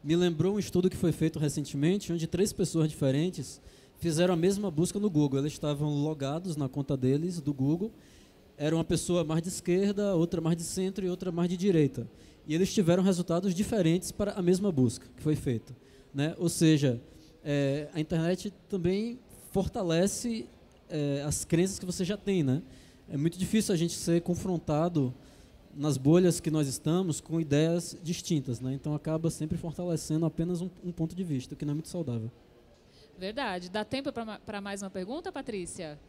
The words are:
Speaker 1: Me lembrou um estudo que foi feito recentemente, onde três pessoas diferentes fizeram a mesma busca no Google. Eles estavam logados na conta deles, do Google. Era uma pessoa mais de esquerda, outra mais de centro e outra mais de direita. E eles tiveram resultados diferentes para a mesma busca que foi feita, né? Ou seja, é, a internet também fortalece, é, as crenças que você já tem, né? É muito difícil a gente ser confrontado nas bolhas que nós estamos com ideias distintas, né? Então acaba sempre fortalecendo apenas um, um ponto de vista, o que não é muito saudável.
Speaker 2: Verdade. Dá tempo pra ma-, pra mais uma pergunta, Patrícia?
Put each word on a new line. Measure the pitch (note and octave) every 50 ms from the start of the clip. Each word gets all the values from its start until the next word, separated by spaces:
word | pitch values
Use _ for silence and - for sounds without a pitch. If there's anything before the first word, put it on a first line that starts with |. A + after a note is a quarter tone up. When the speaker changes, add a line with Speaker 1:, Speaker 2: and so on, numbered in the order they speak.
| -
Speaker 1:
Me | C#3+ D#3+
lembrou | F3 F3+ F3 E3+ D3+ E3 F#3+ G#3
um | G#3
estudo | F#3 - - F3+ F3+ F#3
que | -
foi | - - E3
feito | D3+ - D#3+ D#3+ -
recentemente, | D#3 D#3 C#3+ - D#3 C#3 - - C#3+ C#3+ E3 F#3+ G#3 - -
onde | E3+ E3+ D#3+
três | D#3+ - E3+ G3 G#3
pessoas | - - F#3+ D#3 - E3 D#3 D#3
diferentes | D#3 - D3 C3+ C3 C#3+ D#3+ F#3 E3 - B2+ - - - - - - - - - - -
fizeram | - E3+ D#3 D#3 F3 F#3 F#3
a |
mesma | E3 E3 F#3+ G3 G3 G#3 F#3+
busca | D3+ D3+ F3 F3 - G3+
no | G#3 G#3
Google. | E3 D3+ D3 C#3 C3+ C3+
Eles | C#3 D3+ D3
estavam | - - D3 D3 C#3 D3+ D3+ D3
logados | C#3+ D3 D#3 D#3 C#3+ C3+ C3+ D3 E3 F#3 F#3+ D#3
na | D3+ C#3+
conta | C3 - C#3+ C3+ - D3
deles, | C3 B2+ B2+ C3+ D3 D#3+ F#3 F3 E3+
do | C#3 C#3+ C#3+
Google. | B2+ C3 C#3 D#3 F3 G3+ A3+ - - - - - - - - - - - - -
Era | - D3 D3+ D#3+
uma | E3 D#3+
pessoa | - F3+ D#3 - - F3 F3+ E3
mais | D3+ D#3+ E3 E3
de | F#3
esquerda, | - - - - F3 F#3 G3+ G3+ G3+ G3+ G#3 G3+ F#3+
outra | E3 E3 E3+ - E3
mais | D#3+ D#3+ E3+
de | E3 E3
centro | - - F#3 F#3 F#3+ F#3+ G#3+ F#3
e | F3+
outra | F3+ F3+ F#3 F3+
mais | E3 E3+ F3
de | F3+ F#3
direita. | F3+ F#3 G#3 F3 D#3+ D3 C3 - B2+ A#2 - - - - - - - -
E | - D3+
eles | E3 G3 F#3+ -
tiveram | A3 F#3+ D#3+ E3+ F#3 F3+
resultados | G3 F#3 E3+ F3 - E3 F3 F#3 G3+ F3
diferentes | E3+ G#3+ - A#3+ G#3+ F3 D#3+ E3 F#3 - -
para | - - G#3 G3+
a | - G#3
mesma | F3+ F3 F#3 F3+ G#3 G3+
busca | E3+ C3+ B2+ A#2 - - - - -
que | -
foi | - D3+ D3+
feita, | - - C#3+ A#2+ A2 - - B2+ - - - - - - -
né? | - C#3 C#3+ D#3+ F3 -
Ou | F3+ E3+
seja, | E3+ - E3+ D#3+ D#3 C#3 C#3+ C3 A#2 A#2+ - - - - - - - - -
é, | D3+ C#3+ C#3+ C#3 C3+ C3+ D3+ D3 C#3+ -
a | D#3+
internet | D#3 D#3 F3 D#3+ D#3+ E3+ F#3 F3+ - G#3 G3 - -
também | - G#3 F#3+ E3 F3+ F#3+ G3+ A3 A#3 A#3+ B3+ - - - - - -
fortalece, | - F#3+ F#3 - - A#3+ G3 E3+ D#3+ E3 F#3 G3+ - - - A#3+ A3+ A3 - - - - - - - - _ -
é, | F3 D3+ D3 C#3+ C#3 C#3+ C#3+
as | D3+ C#3+ - -
crenças | - E3+ E3 F3+ F#3+ G3
que | - -
você | F3+ F3 - F#3+
já | E3+ G#3
tem, | G#3 - G3+ G3 F3+
né? | D3 C3 B2+ D#3 - - - - - - - - -
É | - -
muito | C#3 D3 E3+ E3+
difícil | F3+ F#3 - - A3 G#3 -
a | G3+
gente | D#3+ E3+ E3+ -
ser | - - E3+ E3+ E3+
confrontado | E3+ - F3 E3+ - F#3 F3+ D#3+ - - D3+ D3 E3 F3+ F3 D3+ C3+ B2+ B2+ - - - - - - - - - - - -
nas | D3 C#3+ D3+ C3+
bolhas | B2+ B2+ C#3+ D#3+ F3+ F#3+ F3 D#3+ -
que | - E3
nós | D3+ D#3 D3
estamos | C3+ B2+ - - D3+ D#3+ F3+ F#3+ F3+ C#3+ -
com | - - D#3+ E3
ideias | E3 C#3+ C#3+ C#3+ D#3 E3 E3+ F3 E3+ - - - -
distintas, | D#3 - - - - F3+ D3 C3 C3 A#2+ A2+
né? | B2+ C3 C3+
Então | C#3 - D3+ D3+
acaba | D3 - D#3+ D#3+ D#3+ D#3+ E3
sempre | D#3+ - D3+ D#3 F3
fortalecendo | E3 - E3+ C#3 - F3+ F3+ E3 D#3 - - D#3 D#3+ E3+
apenas | D#3+ D#3+ - E3 F3 F3+ D#3+
um, | F3+ F#3 - - -
um | F3+
ponto | E3+ - D#3+ E3 E3
de | F3+ F#3+
vista, | E3+ D3 B2+ B2 - D3
o |
que | - D#3
não | D3 D3
é |
muito | D#3 D#3 -
saudável. | - F3+ E3 C3 A#2+ A2+ A2 A#2 - - - - - - - - - _ _ - - - - - -
Speaker 2:
Verdade. | - F#3 G3 A3 C4+ C#4 A3 F#3 F3+ F3 F3+
Dá | F#3 G#3+ G#3+
tempo | - B3 C4 C#4 D4
pra | - A#3 A3+
ma-, | A3 G#3 -
pra | - - G#3 G3+
mais | G3+ G3+ G3 G3
uma | G3+ F#3+
pergunta, | F#3+ F#3+ F#3 G3 B3+ E4 F4 F#4+
Patrícia? | - C#4+ C4+ - A3 G3 F3 - - - F3 D3+ D3 D3 -